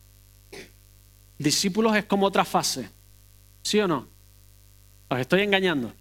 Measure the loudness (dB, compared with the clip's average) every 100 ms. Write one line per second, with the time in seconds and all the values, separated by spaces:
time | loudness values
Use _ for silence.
0 | -20 -20 -20 -20 -20 -20 -20 -20 -20 -20
1 | -20 -20 -20 -4 -2 0 -2 0 2 2
2 | 0 0 2 2 0 0 -2 -6 -10 -14
3 | -20 -20 -20 -20 -20 -12 -2 0 0 -2
4 | -6 -20 -20 -20 -20 -20 -20 -20 -20 -14
5 | -6 -4 0 0 2 2 2 0 -4 -10